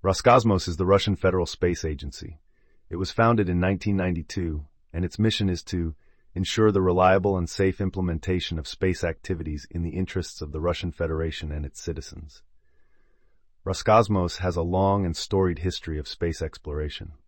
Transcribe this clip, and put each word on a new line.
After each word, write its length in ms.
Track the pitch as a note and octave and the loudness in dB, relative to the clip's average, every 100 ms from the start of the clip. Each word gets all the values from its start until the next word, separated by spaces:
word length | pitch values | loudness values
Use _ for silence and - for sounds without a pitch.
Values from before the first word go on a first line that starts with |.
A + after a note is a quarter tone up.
Roscosmos 680 | - F#2+ B2 B2 A2+ F#2+ - | 0 2 6 6 6 2 0
is 80 | E2+ | -2
the 80 | F#2 | 4
Russian 320 | G2 - F#2+ | 4 4 2
Federal 280 | F#2+ F#2 E2+ | 2 2 -2
Space 380 | - F2 F2 | -2 -2 0
Agency. 560 | D#2+ D2 D2 - - D#2 _ _ _ _ _ | -6 -6 -10 -12 -16 -16 _ _ _ _ _
It 60 | E2+ | -6
was 160 | F#2+ | -4
founded 380 | - A2+ A#2 F2+ | 2 4 4 2
in 100 | F2 | 2
nineteen 380 | F#2 F#2+ G#2 G2 | 2 0 0 0
ninety-two, 680 | F2+ E2+ E2 - E2+ D2+ D2+ _ _ | 0 -2 -4 -4 -4 -4 -8 _ _
and 100 | F2 | -4
its 160 | F2+ - | -4 2
mission 300 | A2 - G2 | 2 2 0
is 120 | F2+ | -2
to 300 | - F2+ E2 - _ _ _ | -4 -4 -4 -6 _ _ _
ensure 380 | - F#2 - G#2+ | -6 -4 4 4
the 100 | G2 | 6
reliable 560 | F#2 F2+ F#2 F#2+ G2 F#2 | 2 6 6 6 4 0
and 120 | F2 | -2
safe 320 | - F#2+ F#2 | 0 0 2
implementation 760 | F#2+ F#2+ F2+ D#2+ - F2+ - D#2+ | -4 -2 -2 -2 -2 -2 -2 -6
of 80 | C#2+ | -8
space 380 | - F#2+ F2+ | -2 -2 0
activities 640 | E2+ D#2+ - F2 D#2 D2+ - | -4 -4 -6 -6 -4 -8 -8
in 140 | E2+ | -6
the 60 | E2+ | -4
interests 520 | D#2 F#2 F#2 E2+ - | -4 -4 -4 -6 -10
of 120 | D2 | -10
the 80 | D2+ | -4
Russian 320 | E2+ E2+ F2 | -2 -2 -4
Federation 580 | - E2 D#2+ E2 - D#2 | -4 -4 -2 -4 -6 -8
and 140 | D2+ C#2+ | -6 -8
its 180 | - | -8
citizens. 600 | - D2 - - D2+ - - - _ _ - _ _ _ _ _ _ _ - | -8 -8 -10 -16 -18 -20 -20 -20 _ _ -20 _ _ _ _ _ _ _ -8
Roscosmos 720 | F#2 - A2 G#2 G2+ F2 - | -2 4 6 6 2 0 -2
has 180 | F#2 F2 | -4 -2
a 60 | |
long 440 | E2+ F#2 G2 G2+ F#2 | 0 2 2 2 0
and 120 | E2 | -4
storied 420 | - F#2+ F#2 E2 | -2 0 2 0
history 400 | F2+ - - D2+ | -4 -6 -6 -8
of 80 | C#2+ | -8
space 340 | - E2+ D#2+ | -4 -4 -4
exploration. 680 | D#2+ - D#2 D2 D2+ - E2+ D#2 | -8 -8 -8 -6 -6 -8 -14 -16